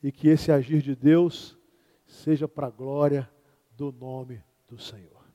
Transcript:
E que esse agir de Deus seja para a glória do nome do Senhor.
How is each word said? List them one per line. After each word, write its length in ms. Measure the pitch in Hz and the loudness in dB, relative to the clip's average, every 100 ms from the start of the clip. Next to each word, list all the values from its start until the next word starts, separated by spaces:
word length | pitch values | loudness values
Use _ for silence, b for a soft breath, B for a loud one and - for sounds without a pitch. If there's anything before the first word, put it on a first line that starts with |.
E 80 | 139 | -8
que 180 | - 151 | 0 2
esse 220 | 156 - | 2 4
agir 320 | 147 123 156 | 0 2 -2
de 140 | 139 127 | -2 0
Deus 600 | 135 165 175 - - _ _ _ _ _ | 4 4 4 -2 -20 _ _ _ _ _
seja 440 | _ - - 151 147 | _ -12 -2 -2 -2
para 180 | - 139 | -8 -10
a 40 | |
glória 600 | 110 131 139 147 143 123 _ _ _ _ 113 | -10 -8 0 0 0 -4 _ _ _ _ _
do 160 | 143 | -12
nome 500 | 123 131 131 127 117 _ _ _ | -12 -16 -14 -14 -18 _ _ _
do 100 | 117 | -20
Senhor. 460 | - 107 85 _ _ | -20 -20 -20 _ _